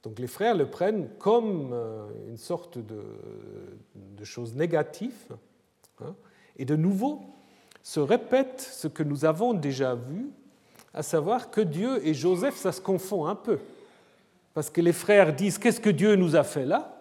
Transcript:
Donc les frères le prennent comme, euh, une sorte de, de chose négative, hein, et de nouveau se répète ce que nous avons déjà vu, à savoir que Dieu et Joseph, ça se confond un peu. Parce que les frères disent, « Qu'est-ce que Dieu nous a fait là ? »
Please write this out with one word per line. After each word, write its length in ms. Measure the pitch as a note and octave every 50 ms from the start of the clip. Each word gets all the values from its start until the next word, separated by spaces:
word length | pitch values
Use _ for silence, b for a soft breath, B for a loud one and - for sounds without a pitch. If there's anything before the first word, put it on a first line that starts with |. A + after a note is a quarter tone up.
| _
Donc 140 | A#2 A2 G2+
les 80 | B2
frères 280 | B2 - - G3 A#3 A#3
le 120 | F3 C#3+
prennent 420 | - - - F3 G3 A3 G#3 D#3 A#2+ - -
comme, 520 | - F#3+ A3 A#3+ A3+ G#3+ G3 E3 C#3 B2+
euh, 340 | B2 A#2+ A#2 A2 A2 A2 G#2 G#2 A2 A2 G#2+ G#2+
une 80 | A#2
sorte 420 | A2 - - F3 E3+ F3 - - B2
de, 240 | A2+ G2+ A2 G#2 G2+ - G#1+ G#1+ - G#1+ A1 G#1 - - G#1 G1+ G1+ - - - - _ _
de 300 | G2+ F#2+ G2 G2+ G2+ G#2
chose 300 | - - - A#2+ A2+ A2+
négative, 840 | C3 D#3+ F3 D#3+ D#3 D3+ D3+ - - G3+ C4 - - - - - - _ _ _ _ _ _ _ _ _ _ _ _
hein, 140 | - A#2+ G3 - b b b b b b b
et 80 | - C3+
de 120 | B2 D3+
nouveau 460 | D#3 D#3+ F#3+ G3+ F#3+ A3 C#4+ D4+ C#4 - B B B B B B B B B B B
se 160 | _ - - D#3
répète 640 | D3 C3 A3 B3 A#3 - B3+ C4 C4+ C4 - -
ce 260 | - - - - -
que 160 | D#3+ - -
nous 220 | D#3 D3+ C#3+ C#3 D3
avons 280 | D#3 D#3+ D#3+ A3 B3
déjà 420 | A#3 F3+ D3 C#3+ C3+ B2+ C3+ C3 B2
vu, 360 | A#2+ A#2+ C3 D3+ G3 C4 D4 - - - b b b b b b b b b
à 100 | _ -
savoir 480 | - - - D#3+ D3 F3+ A#3 B3 A#3+ -
que 100 | - G#3
Dieu 460 | G#3+ E3+ C#3 D#3+ G3+ B3 C4+ A3+ D3
et 80 | D#3+ D#3
Joseph, 420 | C3 C3+ F3 F#3 F3 G3 C#4+ -
ça 140 | - - F#3+
se 100 | - -
confond 460 | - - G3 F3 F#3 - G#3 F#3 D3+
un 80 | D#3+ G#3
peu. 240 | - - A#3+ G3+ - B B B B B B B B B B B B B B B B B _ _
Parce 160 | D#3+ D3 -
que 100 | - E3+
les 120 | E3+ E3+
frères 420 | E3+ E3+ - - G#3 G3+ F#3 D#3 D3
disent, « 240 | C3 G3 G3+ - -
Qu'est-ce 200 | - B3 G#3+ -
que 100 | - G#3
Dieu 240 | F#3+ C#3 F3+ G#3+ G#3+
nous 220 | F#3+ F#3 E3 D3+
a 80 | D#3+ C#3
fait 200 | - - D3 C3
là ? » 320 | C3 F#3 C4+ - - - -